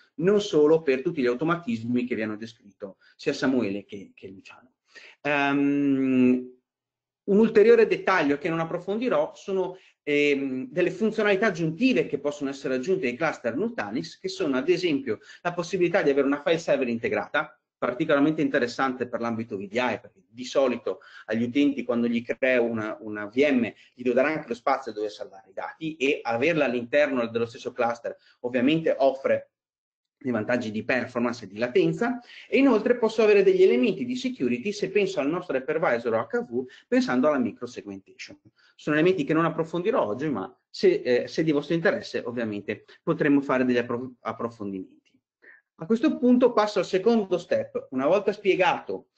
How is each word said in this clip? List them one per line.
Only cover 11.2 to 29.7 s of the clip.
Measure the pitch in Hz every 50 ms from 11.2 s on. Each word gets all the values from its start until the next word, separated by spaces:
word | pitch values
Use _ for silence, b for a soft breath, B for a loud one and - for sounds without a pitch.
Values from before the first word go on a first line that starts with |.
| 208 208 196 190 226
aggiuntive | 214 170 160 170 160 165 - 247 262 220 170 143
che | - 147 135
possono | - 147 143 - 143 135
essere | 139 - - 139 131
aggiunte | 127 127 185 190 - 135
ai | 123 120
cluster | 120 170 151 143 - - 117 113
Nutanix, | 151 208 233 240 - 104 101 110 147 165 - - -
che | - 190
sono | 190 - 180 143 131 131
ad | 139 170
esempio | 180 165 180 170 143 131 - 113 104 - B B B B
la | B 175 170
possibilità | 180 165 - - 175 175 165 175 190
di | 160 143
avere | 135 143 135
una | 139 143 143
file | - 180 165 160
server | - 170 147 131 131
integrata, | 120 117 113 123 104 107 104 104 - - 147 156 - - _ _ _ _ _
particolarmente | 147 - - - 160 160 147 139 143 156 156 160
interessante | 147 135 147 139 120 120 - - 135 131 127 127 123 123
per | 117 110
l'ambito | 117 117 113 110 113 113 110
V | 95 101
D | 95
I, | 104 120 123 120 107 95
perché | - - _ _ _ _
di | 110 120 127
solito | 127 - 147 139 127 117 117 - 101 92 - B B B B B
agli | B 110 117 120
utenti | 120 120 143 143 143 143 123
quando | 120 - 120 117 117 120
gli | 117 117
creo | 120 - 123 - 131 127 127 120 117
una, | 117 117 110 107 110 - -
una | 110 107 104 104 104
V | 104 113
M | 131 147 147 135 120 110 101 - b b b b
gli | 123
devo | 120 123 117
dare | 131 131 151 156
anche | 151 - -
lo | 117
spazio | - - 143 135 127 - 117
dove | 104 104 107 101
salvare | - - 101 95 98 92 - 98
i | 98
dati, | - 87 85 - - 160 160 -
e | - 127 139 151 -
averla | - 117 117 117 139 165 165 151 139
all'interno | 123 123 123 120 120 147 147 147 139 135 123 117
dello | 110 110 117 117
stesso | 117 - 123 - 120
cluster | - - 120 117 117 - - 95 - - b b b b
ovviamente | - 123 127 123 123 143 160 165 160 143 - -
offre | 135 135 127 - - 117 110 110 - _ _ _ _ _